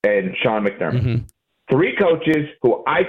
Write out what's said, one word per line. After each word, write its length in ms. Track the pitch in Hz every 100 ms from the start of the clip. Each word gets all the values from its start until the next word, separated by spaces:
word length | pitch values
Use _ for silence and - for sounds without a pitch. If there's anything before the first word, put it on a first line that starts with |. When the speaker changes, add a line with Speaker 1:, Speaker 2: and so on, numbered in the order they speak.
Speaker 1:
and 320 | 101 101 92 90
Sean 220 | 127 107
McDermott. 360 | 101 101 82 123
Speaker 2:
Mm-hmm. 140 | 120 117 - _ _ _ -
Speaker 1:
Three 260 | 131 208 247
coaches 500 | 185 165 160 151 147 -
who 240 | - - -
I 180 | 160